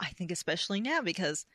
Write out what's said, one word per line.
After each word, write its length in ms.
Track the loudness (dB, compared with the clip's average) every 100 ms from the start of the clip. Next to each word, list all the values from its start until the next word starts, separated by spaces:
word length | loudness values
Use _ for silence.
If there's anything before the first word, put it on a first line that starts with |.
I 60 | -6
think 200 | -6 -4
especially 500 | -2 0 0 0 0
now, 200 | 2 2
because 440 | 2 2 2 0 -6